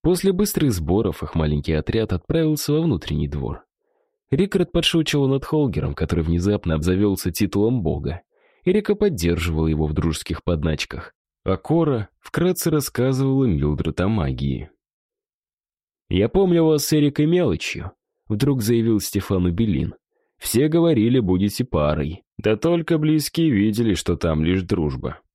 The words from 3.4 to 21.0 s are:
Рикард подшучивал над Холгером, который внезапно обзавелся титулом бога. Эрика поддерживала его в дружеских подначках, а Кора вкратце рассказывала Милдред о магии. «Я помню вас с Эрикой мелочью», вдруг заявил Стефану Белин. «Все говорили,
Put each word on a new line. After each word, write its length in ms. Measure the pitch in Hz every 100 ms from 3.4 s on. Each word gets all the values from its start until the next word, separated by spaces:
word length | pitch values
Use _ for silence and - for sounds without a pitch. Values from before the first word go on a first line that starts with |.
| 60 - _ _ _ _ _ _ _
Рикард 400 | 139 196 190 175
подшучивал 560 | 170 156 165 151 147 135
над 180 | 135 -
Холгером, 480 | 151 139 90 -
который 300 | 76 85 82
внезапно 520 | 80 85 92 104 85 80
обзавелся 560 | 82 92 104 92 92
титулом 500 | 82 101 101 107 127
бога. 400 | 80 73 71 85 _ _ _ _
Эрика 320 | - 202 208 202
поддерживала 720 | 208 123 85 87 85 78 80
его 180 | 78 78
в 80 |
дружеских 500 | 78 82 76 - 78
подначках, 720 | - 82 80 76 - - - _ _ _
а 120 | - 95
Кора 520 | - 160 156 123 98 _
вкратце 520 | - - 175 175 170
рассказывала 760 | 151 135 - 127 131 135 135 127
Милдред 560 | 76 73 73 82 76
о 60 | 90
магии. 640 | 113 69 64 69 65 - _ _ _ _ _ _ _ _ _ _ _ _ _ _
«Я 200 | 92 110
помню 340 | 190 190 170
вас 220 | 160 151 -
с 80 |
Эрикой 340 | 151 147 143 151
мелочью», 640 | 180 151 80 - - 95 _ _ _ _
вдруг 340 | 107 135 135
заявил 380 | 107 117 113 107
Стефану 520 | - 101 - 95 90
Белин. 420 | 87 113 71 73 - _ _ _ _
«Все 300 | - 113 151
говорили, 520 | 170 170 135